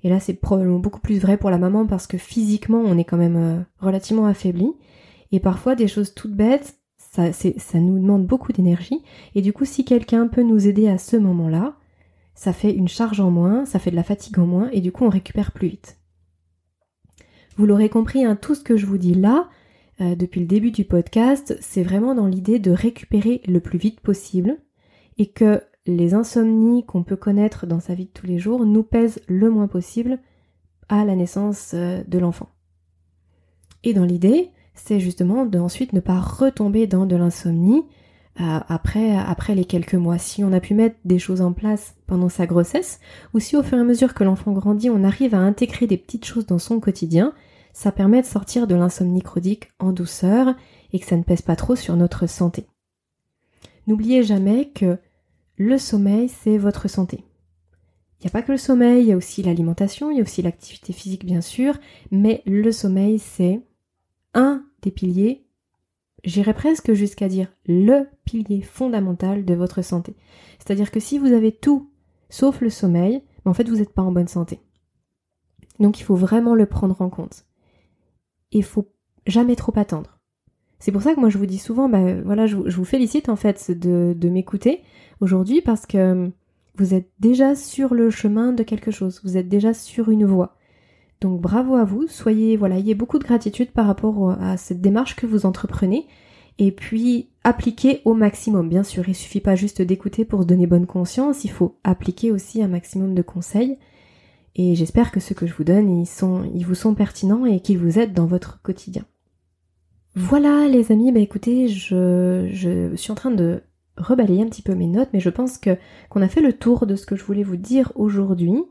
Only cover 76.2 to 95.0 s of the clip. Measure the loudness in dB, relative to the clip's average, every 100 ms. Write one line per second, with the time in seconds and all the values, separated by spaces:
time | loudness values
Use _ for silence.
76.2 | 2 2 2 2 2 0 -2 -2 -4 -6
77.2 | -14 -16 _ _ _ _ _ _ _ _
78.2 | _ _ _ -2 -2 -4 -6 _ _ _
79.2 | -2 0 2 0 -2 -2 -4 -6 -10 _
80.2 | _ _ _ _ _ _ -4 0 0 4
81.2 | 2 2 -4 -6 -6 -2 2 2 2 -2
82.2 | -2 0 0 0 -4 -4 -2 0 0 0
83.2 | -2 -2 -2 -2 -6 -4 0 2 0 0
84.2 | 0 -2 -4 -2 0 -2 _ _ -20 _
85.2 | 0 0 2 0 2 -2 -2 0 2 2
86.2 | -2 -8 _ _ _ -2 0 0 -2 _
87.2 | 2 4 2 2 -6 -4 0 2 2 2
88.2 | -2 0 0 -2 -4 -4 -6 -4 -6 -6
89.2 | -4 -4 0 2 2 -2 -6 -4 2 4
90.2 | 4 2 0 _ _ _ _ _ _ _
91.2 | -4 -2 0 0 2 2 2 0 -4 -4
92.2 | 0 2 2 2 0 0 0 -2 -2 -2
93.2 | 0 0 0 -4 -4 0 0 2 -2 0
94.2 | 0 0 -4 -4 -6 0 2 2